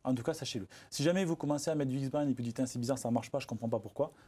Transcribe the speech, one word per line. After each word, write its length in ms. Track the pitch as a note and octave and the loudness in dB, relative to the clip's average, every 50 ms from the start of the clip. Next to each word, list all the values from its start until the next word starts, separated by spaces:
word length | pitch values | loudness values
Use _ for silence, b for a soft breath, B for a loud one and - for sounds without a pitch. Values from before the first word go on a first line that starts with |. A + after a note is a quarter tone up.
| - | 0
en 100 | C3 B2+ | 0 0
tout 80 | B2 - | 2 2
cas, 100 | - D#3 | 0 -2
sachez-le. 340 | - B2+ - - A2+ F#2+ B B B B B | -2 -4 -4 -4 -6 -6 B B B B B
Si 140 | - - C#3 | -2 2 4
jamais 200 | E3 F3 F#3+ F#3+ | 4 4 4 2
vous 120 | E3 E3 | 2 0
commencez 340 | - - C#3+ D3 C#3+ C#3+ E3+ | 0 0 0 0 0 0 0
à 60 | D#3 | 2
mettre 160 | D3+ C#3 C3 | 2 2 2
du 60 | B2+ | 0
X-bind 320 | C#3 C3+ C3 C3+ D3 D3 C#3 | 0 0 0 0 2 2 2
et 40 | B2 | 2
puis 100 | - B2 | 0 -2
dites, 120 | A#2 A2+ | -2 -2
tiens, 100 | - C3 | -2 -2
c'est 140 | B2 - B2 | -2 -2 -2
bizarre, 180 | A#2+ A#2+ C3+ | 0 0 0
ça 140 | B2 - A#2+ | 0 0 2
marche 180 | A#2 A#2 - - | 2 0 0 0
pas, 100 | - C#3 | -2 -4
je 80 | - | -2
comprends 220 | - A#2+ G#2+ - A2+ | -4 -4 -4 0 0
pas 100 | A#2 A2 | 0 0
pourquoi, 320 | - G#2 - - C#3 D#3+ B B B | -2 -4 -2 -2 -2 -2 B B B